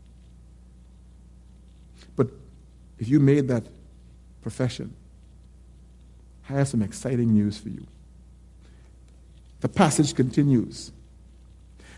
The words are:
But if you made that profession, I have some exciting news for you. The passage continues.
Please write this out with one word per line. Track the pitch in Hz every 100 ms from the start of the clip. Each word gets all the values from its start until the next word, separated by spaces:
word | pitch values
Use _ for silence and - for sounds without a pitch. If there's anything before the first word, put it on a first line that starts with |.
| - - - - - - - - - - - - - - - - - - - - - -
But | 123 - - - - - - -
if | 110
you | 147
made | 139 147 131
that | 117 - - - - - - - -
profession, | 120 - 127 - - - - - - - - - - - - - - - - - -
I |
have | 139 139
some | 117
exciting | 98 - 127 123 117
news | 107 104 101
for | 110
you. | - - - - - - - - - - - - - - - - - - -
The | 139
passage | - 160 - 143
continues. | - 127 156 143 123 - - - - - - - - - - - - -